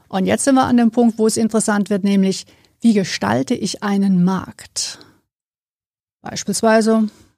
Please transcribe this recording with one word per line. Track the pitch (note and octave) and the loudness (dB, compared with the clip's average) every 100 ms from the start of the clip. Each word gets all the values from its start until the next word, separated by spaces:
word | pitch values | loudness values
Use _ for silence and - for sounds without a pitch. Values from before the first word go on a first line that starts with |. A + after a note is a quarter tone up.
| _ | _
Und | G3 F#3 | -4 -2
jetzt | A3+ | 0
sind | C#4 C4 | 2 2
wir | B3+ | 4
an | A#3+ | 2
dem | A#3 | 2
Punkt, | B3 A#3 A3 | 2 0 2
wo | A3 | 0
es | A3+ | 0
interessant | A3+ A3+ A3 G#3 G3 | 0 0 0 -2 0
wird, | G3+ | -2
nämlich | G3 G3 F#3+ F#3 - _ _ _ | 0 2 0 -2 -10 _ _ _
wie | A#3 | 2
gestalte | G#3 F#3 - G3+ A#3 C4+ | 2 0 -4 -2 -2 -2
ich | A#3 G3 - | -4 -6 -6
einen | G#3 G3+ G3 F3+ F3+ | -4 0 2 2 2
Markt? | F#3 - - - - - - - _ _ _ _ _ _ _ _ _ _ _ | 0 -6 -16 -14 -10 -10 -12 -20 _ _ _ _ _ _ _ _ _ _ _
Beispielsweise, | - - - - A3 A3 G#3+ A3 G#3+ - _ | -14 -12 -8 -2 2 2 2 0 0 -6 _